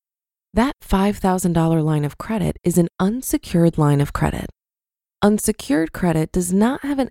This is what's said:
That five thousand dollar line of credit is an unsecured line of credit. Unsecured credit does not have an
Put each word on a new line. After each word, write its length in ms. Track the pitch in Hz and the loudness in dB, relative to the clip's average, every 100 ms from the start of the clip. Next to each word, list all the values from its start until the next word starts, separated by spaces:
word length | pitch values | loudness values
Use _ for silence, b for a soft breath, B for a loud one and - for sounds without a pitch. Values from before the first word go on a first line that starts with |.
| _ _ _ _ _ | _ _ _ _ _
That 200 | 196 254 - | -2 -2 -2
five 360 | - 196 196 202 | -2 0 0 0
thousand 380 | 190 185 180 | 0 0 0
dollar 280 | 170 165 165 | 0 2 2
line 220 | 156 156 | 0 0
of 120 | 147 - | -2 -6
credit 420 | - 220 165 - | -8 -4 -4 -4
is 160 | - 170 | 0 2
an 80 | 170 - | 2 0
unsecured 760 | 185 240 - 302 - 175 170 - | -2 -2 -4 -6 -2 2 2 2
line 240 | 147 143 | 2 2
of 120 | 143 | 0
credit. 380 | - 156 - - - _ _ _ _ _ - | -2 -4 -4 -10 -14 _ _ _ _ _ -2
Unsecured 720 | 208 208 - 214 - 285 330 | 2 2 0 -4 -2 -2 -2
credit 380 | - 180 160 156 | -2 0 0 0
does 220 | 185 180 | -2 0
not 300 | 190 226 254 | 2 2 0
have 180 | 277 277 | -4 -4
an 100 | 254 | -4